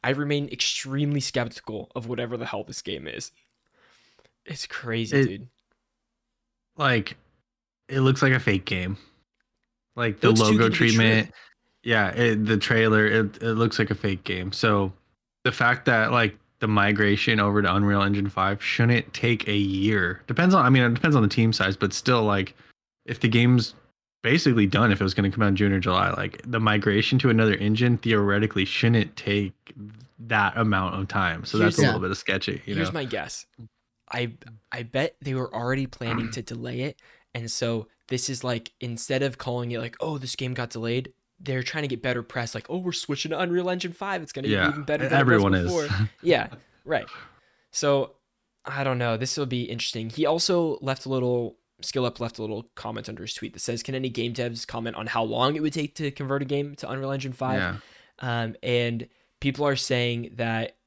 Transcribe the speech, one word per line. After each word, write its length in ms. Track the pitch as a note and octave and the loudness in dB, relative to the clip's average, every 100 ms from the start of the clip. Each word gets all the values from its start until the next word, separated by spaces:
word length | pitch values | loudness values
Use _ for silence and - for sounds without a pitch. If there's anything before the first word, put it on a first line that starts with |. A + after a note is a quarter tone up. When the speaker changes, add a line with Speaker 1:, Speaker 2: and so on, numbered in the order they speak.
| B2 | -2
Speaker 1:
I 60 | |
remain 360 | C3+ D3 C#3+ C#3+ | -2 0 -2 -2
extremely 720 | - - - C3+ C3+ D3 D3 | -4 -4 -4 -4 -2 0 0
skeptical 720 | C3 C3 A#2 - - G#2+ - | -2 -4 -4 -8 -10 -10 -8
of 140 | B2 A#2 | -10 -8
whatever 300 | A#2+ A#2 A#2 | -6 -6 -8
the 80 | A2+ | -8
hell 160 | G2+ | -8
this 180 | - - | -8 -12
game 240 | - D#2+ D2+ | -8 -8 -8
is." 240 | - - _ _ _ _ _ _ _ _ _ _ _ - | -10 -12 _ _ _ _ _ _ _ _ _ _ _ -16
It's 200 | D3+ - | -12 -10
crazy, 520 | - B2 A2+ A2+ C#3+ | -10 -4 -4 0 2
Speaker 2:
It 80 | C3 | 2
Speaker 1:
dude. 200 | G2+ A#2+ _ _ _ _ _ _ _ _ _ _ _ _ - | 0 -14 _ _ _ _ _ _ _ _ _ _ _ _ -2
Speaker 2:
like, 400 | C#3 A#2+ G2+ - _ _ _ _ _ _ _ | 2 2 -2 -12 _ _ _ _ _ _ _
it 140 | C3+ | 2
looks 200 | C3 C3+ | 4 4
like 120 | C3+ | 4
a 60 | C3 | 2
fake 260 | - G2 - | 2 0 0
game. 320 | F#2+ F2+ G2 _ _ _ _ _ _ _ _ _ - | -4 -4 -6 _ _ _ _ _ _ _ _ _ -4
Like, 240 | A#2 G2+ | -2 2
the 80 | A#2+ | 4
Speaker 1:
Looks 120 | A2+ | 6
too 40 | G#2+ | 6
Speaker 2:
logo 120 | G#2+ | 6
Speaker 1:
good 60 | A2+ | 4
to 40 | |
be 60 | G#2+ | 4
true. 100 | A#2 A2+ | 4 6
Speaker 2:
treatment. 340 | A2 A2 A2 - - _ _ _ | 6 4 2 -8 -20 _ _ _
Yeah, 260 | A#2 A2+ G2 | 0 2 2
it, 340 | - A#2+ G#2+ G#2+ | 2 2 2 2
the 120 | G#2+ | 2
trailer, 480 | - A2+ A2+ G#2+ G#2+ | 2 4 6 6 4
it, 360 | A2 G2+ - | 4 0 -4
it 120 | A2+ | -4
looks 260 | A2 A#2 - | 0 0 0
like 100 | G#2+ | -2
a 40 | G2+ | 0
fake 280 | G#2 F#2 | -2 -4
game. 280 | - F#2 F#2 | -6 -6 -6
So 420 | - A2+ G2+ G2 - _ _ _ _ | 0 2 2 0 -4 _ _ _ _
the 80 | B2+ | -4
fact 340 | A#2 A#2+ B2+ - | 2 2 2 2
that, 260 | A#2 A2+ | 2 4
like, 260 | A#2+ A2 - _ _ | 2 2 -2 _ _
the 80 | A2 | 0
migration 720 | G#2 G2+ G#2 G#2 G#2 - A2 | 4 4 4 4 4 2 2
over 220 | G2+ G#2 | 2 2
to 120 | G2 F#2+ | 2 2
Unreal 260 | G2+ G2+ | 4 2
Engine 280 | G2 G2+ G2 | 2 0 -2
five 320 | F#2+ F#2+ G2+ | 0 -2 -2
shouldn't 500 | - - A#2 A#2+ - | -4 2 4 2 0
take 340 | - A#2 A2+ - | -4 -2 0 0
a 80 | G2+ | 0
year. 680 | G2 F#2+ G2+ G#2+ F2+ F#2 - | 0 0 0 2 0 -4 -6
Depends 260 | A#2+ F3+ F#3+ | 2 4 6
on, 100 | B2+ | 6
I 40 | |
mean, 140 | C3 | 6
it 100 | B2 | 6
depends 220 | A#2 E3 C#3+ | 4 4 4
on 60 | |
the 60 | G#2 | 4
team 240 | - A2+ | 4 2
size, 240 | A2 F#2+ F#2+ | 4 0 0
but 160 | G2+ | 0
still, 300 | - - B2 | 0 2 2
like, 320 | G#2+ G2 F#2+ - _ _ _ _ - | 4 0 -2 -8 _ _ _ _ -12
if 140 | A#2+ | -2
the 80 | A#2+ | 2
game's 460 | A#2 A#2+ B2 A2+ - _ _ _ _ | 6 6 6 2 -6 _ _ _ _
basically 420 | A2+ D#3 D#3 A2+ G2+ | 0 2 4 4 4
done, 260 | G2 A2+ | 4 4
if 80 | F#2+ | 4
it 40 | |
was 100 | F#2+ | 0
gonna 180 | F2+ G2 | 2 0
come 120 | F#2 | 2
out 60 | G#2 | 2
in 60 | G2 | 4
June 160 | G#2 | 2
or 80 | F#2+ | 2
July, 300 | F2+ F#2 F#2+ | 2 0 0
like, 300 | F2+ G2 - - | -2 -6 -8 -6
the 140 | A#2 | 0
migration 580 | A2 G#2 G2+ G#2 A2 C3 | 2 2 2 2 2 2
to 100 | C3 | 4
another 240 | A2+ A2 F#2 | 4 4 2
engine 420 | G2+ G#2+ B2 A#2 | 0 2 2 2
theoretically 680 | A#2 G#2+ G2+ G2+ G#2+ G2 F#2+ | 2 2 4 2 0 0 -2
shouldn't 500 | - A#2 A#2 F#2+ - | 2 4 4 0 -4
take 380 | - G2+ G2 - - - G#2 G#2+ - _ | -2 -2 -2 -8 -20 -18 -18 -18 -20 _
that 380 | A#2 A2 G2+ - | -2 2 2 2
amount 380 | A2 G2 F#2 F#2 | 2 2 0 -4
of 120 | G2 | -4
time. 380 | G2+ F#2 E2 F2 | -2 -2 -4 -4
So 120 | G#2+ | 2
Speaker 1:
Here's 160 | A2 - | 2 4
Speaker 2:
that's 40 | |
a 20 | |
Speaker 3:
Yeah. 40 | C#3 | 2
Speaker 2:
little 120 | A2 | 2
bit 100 | F#2 | -4
of 60 | F#2+ | -4
sketchy, 440 | - F#2+ - F#2+ - | -2 -2 -2 -8 -6
you 100 | G2+ | -4
Speaker 1:
here's 140 | F#2 | -4
Speaker 2:
know? 40 | |
Speaker 1:
my 120 | E3 C3 | -4 -6
guess. 400 | A2 D#2 - - _ A#2 _ _ _ _ | -6 -8 -12 -16 _ -20 _ _ _ _
I, 220 | A#2+ B2 A#2 A#2 A2 _ | -6 -6 -8 -20 -20 _
I 120 | B2 | -12
bet 320 | A#2 C3+ D#3 _ | -6 -4 -4 _
they 140 | C#3 C3 | -6 -4
were 180 | B2+ | -4
already 320 | A2 A#2+ C3+ C3 | -6 -4 -2 -4
planning 460 | - A#2 A2+ A#2 | -6 -4 -4 -4
to 100 | A2+ | -8
delay 400 | - A#2 A#2+ B2 | -10 -10 -8 -6
it. 180 | C#3 - _ _ _ A#2+ | -8 -10 _ _ _ -12
And 160 | A#2 | -8
so 360 | - A#2+ A#2 G#2+ _ _ | -4 -2 -4 -6 _ _
this 220 | B2+ - | -6 -4
is, 140 | B2+ | -6
like, 280 | C3 A#2 A#2 _ | -4 -6 -8 _
instead 420 | B2 A#2 - C3 | -10 -8 -4 -2
of 160 | C#3 B2 | -2 -4
calling 340 | - B2 A#2+ | -6 -4 -4
it, 80 | A#2 | -6
like, 160 | A#2 - | -8 -8
"Oh, 180 | D#3+ D3 | -6 -6
this 180 | B2+ - | -6 -6
game 160 | B2+ | -6
got 160 | B2+ A#2+ | -6 -8
delayed," 420 | A#2 A#2 A#2+ B2+ _ _ _ | -6 -4 -4 -4 _ _ _
they're 200 | - C3 | -6 -4
trying 220 | B2 D#3+ | -4 -4
to 60 | C#3+ | -4
get 120 | A#2+ | -4
better 220 | B2+ B2 | -4 -4
press, 320 | A#2 C3 A#2 - | -6 -8 -6 -8
like, 100 | - | -8
"Oh, 80 | F3 | -6
we're 160 | F3+ | -4
switching 380 | E3 - C#3 D#3 | -6 -6 -6 -4
to 80 | D#3 | -4
Unreal 300 | F3+ F3 F3+ | -2 -2 -2
Engine 220 | F3+ F3+ | -4 -6
five. 300 | E3+ G3 F#3 | -8 -8 -8
It's 80 | D#3 | -8
gonna 160 | - A#2+ | -8 -2
Speaker 2:
Yeah, 200 | G#2 F2+ | 2 2
Speaker 1:
be 20 | |
even 140 | D3+ C#3+ | 0 -4
better 200 | D3 C3 | -2 2
Speaker 2:
e-, 40 | |
Speaker 1:
than 100 | C3+ | 4
Speaker 2:
everyone 340 | B2+ A2 G2 | 6 6 6
Speaker 1:
it 100 | F#2 F2 | 4 2
was 80 | A#2+ | -2
Speaker 2:
is. 40 | D3 | -2
Speaker 1:
before." 200 | G2 G#2+ _ | -2 -2 _
Speaker 2:
<laughs> 60 | |
Speaker 1:
Yeah, 240 | E3+ D#3 - - _ _ - | 2 2 0 -10 _ _ -4
right. 200 | C#3+ - - - _ _ _ _ | -4 -4 -16 -20 _ _ _ _
So, 440 | - D3 C#3 C3 _ _ _ _ _ - | -4 2 2 0 _ _ _ _ _ -12
I 180 | C#3 C#3 | -4 -2
don't 120 | B2 | 0
know. 200 | A#2+ A2+ | 0 -2
This 180 | B2+ - | -2 -4
will 80 | C3+ | -4
be 180 | B2+ | -4
interesting. 460 | B2 A#2+ - A#2 A2+ | -4 -6 -6 -6 -8
He 160 | B2 D3+ | -2 0
also 540 | E3 - F3+ E3 C#3+ | 2 2 2 0 -2
left 240 | C3+ C3+ C3 | -6 -6 -4
a 40 | |
little, 480 | C3 B2 B2 A#2 - _ _ | -2 0 -2 -4 -10 _ _
Skill 240 | - C#3 B2 | -8 -4 -4
Up 140 | - | -4
left 180 | A#2 - | -10 -8
a 20 | |
little 280 | G#2+ G#2+ A#2 - | -8 -8 -10 -12
comment 340 | A2+ A2 A2 | -10 -10 -10
under 140 | A2 | -12
his 100 | G#2 | -12
tweet 180 | - G#2 | -10 -12
that 60 | G2 | -10
says, 240 | - A#2+ | -6 -6
"Can 100 | - | -6
any 160 | C3 C3 | -6 -6
game 240 | A#2+ A#2 | -4 -6
devs 320 | A#2 A#2+ A#2 - | -4 -6 -6 -10
comment 300 | A#2 A#2 - | -8 -8 -8
on 120 | A2 | -6
how 160 | A#2 | -2
long 340 | A2+ A#2 C3 D3+ | -2 0 0 2
it 40 | |
would 120 | D#3 | -2
take 220 | D#3+ D3 - | -2 -6 -6
to 160 | D3 | -8
convert 300 | C#3 C3+ C#3 | -6 -4 -4
a 40 | C3+ | -2
game 300 | C#3+ C#3+ D3 | -4 -4 -10
to 120 | - | -10
Unreal 220 | C3 C3+ | -8 -6
Engine 220 | C#3 C3 | -6 -6
five?" 260 | B2 C3 G2+ | -6 -2 -2
Speaker 2:
Yeah. 160 | F2+ G2+ - - _ _ | -2 -4 -12 -20 _ _
Speaker 1:
Um, 360 | C3 A#2 A2+ - | -4 -4 -4 -6
and 460 | - A#2+ A#2+ A#2 - _ _ _ | -2 0 0 -4 -8 _ _ _
people 260 | C#3 C3+ C#3+ | -4 0 -2
are 80 | C3+ | 0
saying 560 | - B2+ A#2+ A#2+ A#2 G#2+ | 0 0 0 -4 -8 -6
that 400 | A#2 A2+ A2+ _ | -4 -2 -4 _